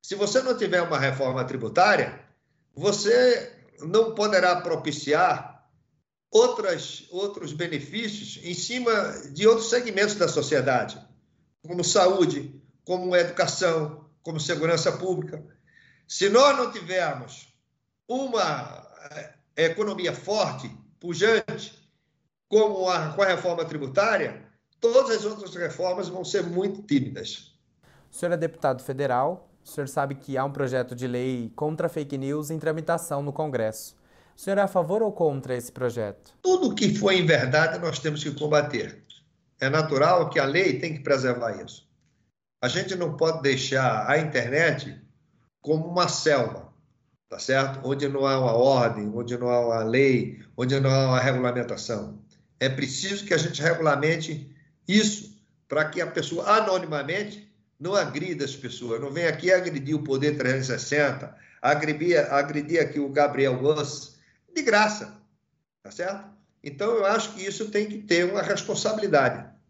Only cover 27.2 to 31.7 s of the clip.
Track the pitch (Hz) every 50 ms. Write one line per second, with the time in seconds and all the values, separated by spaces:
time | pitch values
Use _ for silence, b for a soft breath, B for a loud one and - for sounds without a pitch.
27.2 | - - - - - _ _ _ _ _ _ _ b b b b b b - -
28.2 | - 175 175 165 160 160 160 - - 143 131 123 - - 135 131 143 131 123 123
29.2 | 135 156 185 - - _ _ _ _ - - - 143 131 - 156 139 139 139 139
30.2 | - - 135 127 131 139 139 143 139 127 131 131 120 127 127 120 127 127 120 123
31.2 | 127 131 131 123 117 107 - - 151 151